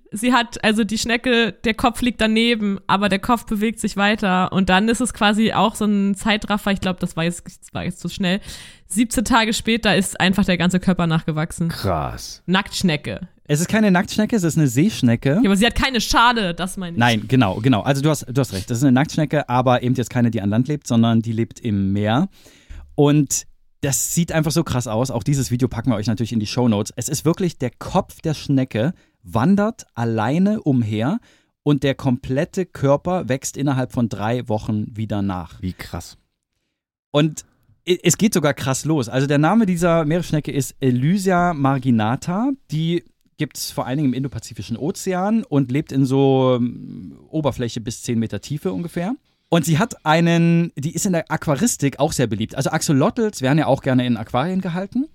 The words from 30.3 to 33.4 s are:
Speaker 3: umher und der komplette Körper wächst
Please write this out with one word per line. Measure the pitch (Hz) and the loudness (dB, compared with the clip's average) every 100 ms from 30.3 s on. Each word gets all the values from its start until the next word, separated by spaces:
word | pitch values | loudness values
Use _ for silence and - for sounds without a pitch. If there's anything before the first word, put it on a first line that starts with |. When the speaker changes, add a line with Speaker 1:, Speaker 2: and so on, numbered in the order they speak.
| 160 196 214 | 2 0 0
Speaker 3:
umher | 156 135 107 107 120 233 _ _ _ _ | 0 0 0 -2 -2 -4 _ _ _ _
und | 147 147 | 0 0
der | 139 | 0
komplette | 131 131 123 - 131 180 - 180 | -2 -2 -2 -2 -4 -4 -4 -8
Körper | - 135 147 175 180 110 | -2 2 2 2 -4 -2
wächst | 135 | -4